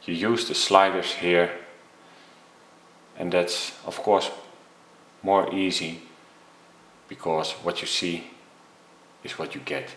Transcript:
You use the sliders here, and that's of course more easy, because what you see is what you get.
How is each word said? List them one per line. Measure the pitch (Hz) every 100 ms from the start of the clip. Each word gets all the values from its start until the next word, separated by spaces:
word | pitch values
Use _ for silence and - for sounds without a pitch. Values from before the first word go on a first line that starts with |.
You | -
use | 87 104 117 -
the |
sliders | - - 98 98 92 87
here, | - 87 87 87 - - - - - - - - - - - - - - - - -
and | 87
that's | 87 87 - - -
of | - 90
course | - 101 - - - - - - - - - -
more | 92 98 95
easy, | 95 95 87 82 85 - - - - - - - - - - -
because | - - 80 78 -
what | 85 85
you | 87
see | - 90 85 - - - - - - - - - -
is | - -
what | 151
you | 143
get. | 131 143 127